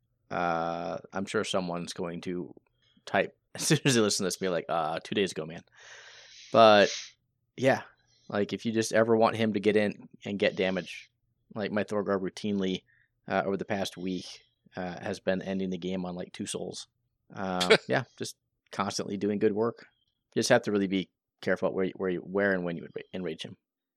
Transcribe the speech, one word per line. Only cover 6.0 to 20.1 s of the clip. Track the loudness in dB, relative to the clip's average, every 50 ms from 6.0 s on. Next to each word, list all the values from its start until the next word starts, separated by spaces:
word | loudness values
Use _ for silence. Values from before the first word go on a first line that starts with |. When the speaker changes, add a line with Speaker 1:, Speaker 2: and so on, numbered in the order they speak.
| -20 -20 -20 -20 -20 -20 -20 -20 -12 0 6
Speaker 1:
But, | 10 10 10 10 10 8 6 4 -4 -10 -14 -18 _ _ _ _ _ _ _ -8
yeah, | 0 2 2 2 2 -2 -10 _ _ _ _ _ _ _ -6
like, | -2 -2 -2 0 -2
if | -6 -4
you | -2 0
just | 0 0 2 4
ever | 2 4 4 4
want | 4 4 4 4
him | 2 0 0 0
to | 2
get | 2 4 4
in | 4 4 2 -2 -6 -14 -20 _ -14 -10
and | -8 -2 0
get | 0 0 2
damage, | 2 -2 0 0 -2 -4 -8 -12 -16 -18 -20 _ _ _ _ _ _ _ _ -8
like, | -6 -6 -4 -2
my | -4 -4
Thorgar | -2 -2 -4 -2 0 -2 -2
routinely, | -2 -4 -8 -6 -4 -2 -2 0 0 0 -2 -4 _ _ _ _ _ _ _ _ -10 -4
uh, | -2 -2 0
over | 0 -2
the | -4 -4
past | -4 -4 -4 -4 -6 -8
week, | -8 -6 -6 -4 -6 -6 -10 -16 -18 _ _ _ _ _ _ -10
uh, | -8 -8 -8 -8 -8
has | -6 -8 -8 -6
been | -2 -2 -2 -2 0
ending | -4 -4 -2 -2 -4
the | -4 -4
game | -4 -4 -4 -4 -6
on, | -6 -8
like, | -8 -10 -12 -10
two | -10 -10
souls. | -6 -2 -2 -2 -2 -4 -10 -12 _ _ _ _ _ _ _ _ _ -10
Uh, | -6 -4 -2 0 0 4 4 4 4 4
Speaker 2:
<laughs> | 0
Speaker 1:
yeah, | -2 -2 -2 -4 _ -12
just | -12 -12 -12 _ _ _ _ _ _ _ -6
constantly | -6 -4 -4 -4 -6 -6 -6 -6
doing | -2 -2 -2 0 2
good | 2 2 2
work. | 2 -2 -2 -2 -6 -14 -20 _ _ _ _